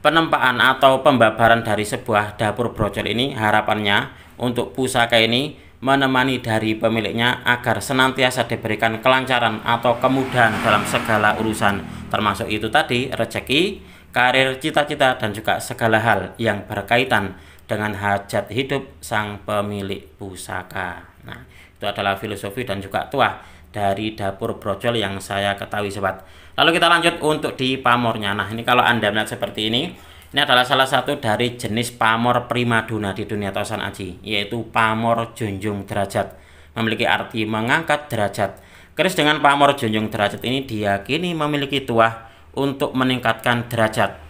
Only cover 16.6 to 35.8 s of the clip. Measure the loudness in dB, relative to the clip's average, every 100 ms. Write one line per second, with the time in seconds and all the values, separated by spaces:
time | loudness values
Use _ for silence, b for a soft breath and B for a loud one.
16.6 | -6 -8 0 2 4 0 0 -8 B B
17.6 | -6 -4 -4 -2 -2 -2 -2 -4 -4 -6
18.6 | -4 -4 -8 -16 -4 -4 -4 -8 -4 -2
19.6 | -2 -6 -6 -10 -12 -16 -14 -14 -10 -10
20.6 | -8 -8 -8 -10 -18 -20 -18 -18 -18 -20
21.6 | -20 -8 -6 -2 -2 -2 -4 -8 -8 -8
22.6 | -6 -6 -4 -6 -4 0 0 -2 -16 -20
23.6 | -12 -2 -2 0 -4 -4 -6 -4 -6 -6
24.6 | -6 -2 -2 0 -2 -6 -6 -2 -2 -4
25.6 | -6 -6 -4 -2 -4 -4 B B B -2
26.6 | 0 2 2 2 0 0 -2 -2 -4 -4
27.6 | -4 -2 0 2 0 -2 -4 -4 -4 -6
28.6 | 0 4 4 2 0 0 -4 -4 -6 -4
29.6 | -2 -2 -4 B B B B -2 4 4
30.6 | 4 2 4 2 0 -2 0 2 0 -2
31.6 | -4 -4 -4 0 2 4 2 0 0 -2
32.6 | 2 0 0 -4 -4 -4 -6 -4 -4 -4
33.6 | -4 -4 -6 -8 -12 -10 -4 -2 -2 -6
34.6 | -2 2 2 2 0 0 -2 -6 -6 -4
35.6 | -4 -6